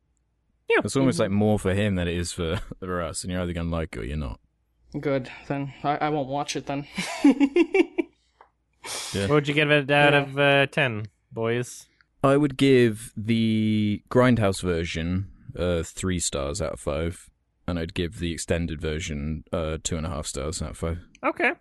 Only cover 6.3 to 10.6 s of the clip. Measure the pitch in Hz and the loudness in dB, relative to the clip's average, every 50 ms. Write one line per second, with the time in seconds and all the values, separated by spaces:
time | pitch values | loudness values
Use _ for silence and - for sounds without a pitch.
6.3 | 139 143 143 - - 151 - - 139 143 147 - - 190 170 - - - - 277 | -4 -6 -4 -4 -6 -8 -6 -6 -6 -6 -8 -8 -10 -10 -8 -8 -6 4 4 4
7.3 | 254 - 277 277 - 349 330 - - 381 - - - - - - _ _ _ _ | 6 6 2 2 4 2 2 4 4 2 2 2 0 -6 -6 -6 _ _ _ _
8.3 | _ _ - _ _ _ _ _ _ _ - - - - - - - 98 98 98 | _ _ -20 _ _ _ _ _ _ _ -14 -12 -10 -10 -10 -6 -4 -2 0 2
9.3 | 147 151 135 147 143 151 151 147 151 147 135 131 143 147 147 147 147 143 139 135 | 2 2 2 2 2 2 4 4 4 4 4 4 4 6 6 6 6 4 2 0
10.3 | 135 139 143 139 139 139 | 0 2 4 6 6 6